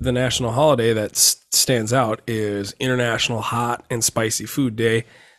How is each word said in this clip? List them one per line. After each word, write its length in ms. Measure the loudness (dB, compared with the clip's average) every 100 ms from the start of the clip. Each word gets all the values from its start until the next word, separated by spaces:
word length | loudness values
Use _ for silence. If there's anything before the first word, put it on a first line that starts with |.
the 120 | -2
national 400 | 0 0 -2 -2
holiday 400 | 2 4 4 2
that 200 | 2 0
s-, 320 | 0 2 0 _
stands 400 | -2 2 2 2
out 280 | 0 0 -2 -4
is 480 | -4 -2 -4 -6 -4
International 600 | -2 0 0 0 -2 -4
Hot 440 | -4 -2 -2 -4 -6
and 140 | -4
Spicy 400 | -2 0 -2 -2 -6
Food 300 | -2 -2 0
Day. 220 | 2 2
And 60 | -2 -12 -20